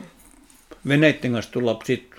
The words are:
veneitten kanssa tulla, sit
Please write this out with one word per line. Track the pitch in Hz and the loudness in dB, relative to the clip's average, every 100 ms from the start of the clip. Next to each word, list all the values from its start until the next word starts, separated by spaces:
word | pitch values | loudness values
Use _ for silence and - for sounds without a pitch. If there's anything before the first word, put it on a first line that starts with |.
| - _ - - _ _ _ - 127 | -6 _ -20 -20 _ _ _ -12 0
veneitten | 143 156 139 127 | 4 4 2 -2
kanssa | 117 104 | -4 -4
tulla, | - 120 107 - | -4 -2 -2 -2
sit | 123 - | -4 -4